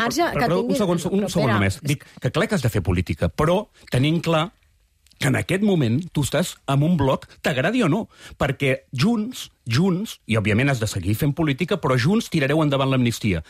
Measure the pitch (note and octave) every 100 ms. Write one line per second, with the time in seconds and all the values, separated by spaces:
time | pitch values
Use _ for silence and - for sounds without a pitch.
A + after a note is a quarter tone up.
0 | A#3 B3 E4+ - A#3+ B3 A#3+ C#4+ G3 F3
1 | F3+ G3 G3 F3+ A#2+ G2+ G2 - C3+ D3
2 | - - B2 D3+ G#3+ G3 A#2+ G#2 F#2 F2+
3 | - D#2+ E2+ - D#3 F3+ - _ - B2+
4 | C#3+ E3 D#3+ D#3+ E3 - _ _ _ _
5 | _ - C#3+ A#2+ - F#3 G#3 F3+ A#2 B2
6 | F3 E3 C3+ D3 F3+ - - C#3 D#3 F3+
7 | C3+ C#3 - - G3+ C3 D#3 B3+ F3+ F#3+
8 | G3 - - - C#3+ C3 C#3 C3 - B2+
9 | F3+ A#3 G#3+ B3+ - _ - A#2 F#3+ F3
10 | A3+ - - A2 G2+ G#2 C#3 B2+ A2 G#2
11 | F2 G#2+ D3 C#3+ D#3 C3 F3+ G3+ C#3+ B2+
12 | C3 A3 - E3+ C3+ D3 D3+ C#3 C3+ C3
13 | A#2+ - A2 E2+